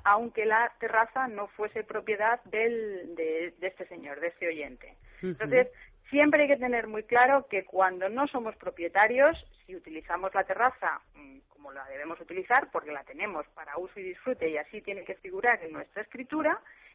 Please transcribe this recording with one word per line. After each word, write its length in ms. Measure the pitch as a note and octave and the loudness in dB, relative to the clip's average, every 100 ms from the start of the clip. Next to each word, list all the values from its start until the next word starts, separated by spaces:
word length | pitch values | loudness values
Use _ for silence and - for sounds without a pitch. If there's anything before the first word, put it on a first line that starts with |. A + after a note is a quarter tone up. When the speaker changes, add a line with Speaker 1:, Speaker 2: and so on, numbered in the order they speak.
Speaker 1:
aunque 420 | G3+ G#3 A#3 A3 G#3+ | 4 4 2 -2 2
la 260 | A3 A#3 - | 2 0 -2
terraza 480 | A3+ A3 A3+ C#4+ A3+ | 0 2 2 -2 -4
no 200 | G#3 G3+ | -6 -10
fuese 360 | - G#3 A3 | -6 -6 -6
propiedad 600 | G#3+ G#3 G3+ G#3 G#3+ A#3+ - | -8 -6 -4 0 0 0 -2
del, 680 | A3 A#3 A#3 G#3+ F#3+ E3+ E3 | -2 0 -2 -4 -8 -8 -6
de, 380 | D#3+ D#3+ E3+ - | -4 -2 -4 -6
de 100 | F#3 | -8
este 200 | - F3+ | -8 -14
señor, 320 | E3+ C#3 C#3+ | -14 -14 -8
de 80 | E3+ | -6
este 200 | - F3 | -4 -6
oyente. 500 | D#3+ C#3 B2+ - - - - | -6 -10 -14 -20 -20 -20 -10
Speaker 2:
Ujú. 80 | F#3 | -8
Speaker 1:
Entonces, 420 | D#3+ F3+ B3 B2+ - - _ _ | -6 2 4 4 -2 -20 _ _
siempre 340 | C#4+ D4+ D4+ | 4 6 6
hay 40 | C#4+ | 6
que 80 | C#4 | 4
tener 300 | B3 A#3 A3 | 2 -2 -2
muy 160 | G#3+ | -8
claro 440 | G#3+ A#3+ B3+ C#4 B3+ | 2 6 6 6 2
que 160 | G3 - | -4 -2
cuando 440 | F#3 F#3 F#3 F#3+ | 2 2 2 -4
no 180 | A#3 C#4+ | -2 -2
somos 280 | B3+ A3 - | -2 -6 -8
propietarios, 800 | F3+ - E3+ G3 G#3+ B3 D4 E4 - _ - | -10 -8 0 4 4 6 4 4 -6 _ -20
si 100 | F#3 | -18
utilizamos 580 | - D#3 - F3 F#3+ G3 | -14 -14 -8 -6 -2 -2
la 80 | |
terraza, 580 | F#3+ G3 B3 - F3 C#3+ - D3 | -2 2 0 0 -4 -4 -10 -20
mm, 240 | C#3+ C3+ _ | -20 -20 _
como 220 | D3 C#3+ | _ -18
la 140 | C#3 C3+ | -16 -14
debemos 340 | C3+ D3+ E3 | -12 -10 -12
utilizar, 480 | E3 F3+ F#3 B3+ - | -10 -8 2 2 2
porque 200 | E3+ D3+ | -4 -6
la 120 | C#3+ | -10
tenemos 420 | - C#3 G#3 D#3+ - | -12 -8 -6 -6 -10
para 280 | - D3+ D3 | -14 -10 -8
uso 220 | F#3 G#3 | -8 -10
y 40 | |
disfrute 460 | F#3 F3 B3+ B3 E3 | -12 -8 -6 -4 -2
y 80 | D3 | -4
así 240 | - G#3+ | -6 -10
tiene 220 | G3+ G3 | -10 -10
que 120 | E3+ F#3 | -10 -14
figurar 460 | F#3+ F#3+ A#3+ A#3 | -10 -2 2 2
en 100 | E3 | -2
nuestra 280 | D3+ D3 - | -12 -12 -12
escritura, 600 | - B3 B3+ D#4 D#4 G4 - - - | -12 -14 -6 -2 0 -2 -6 -20 -20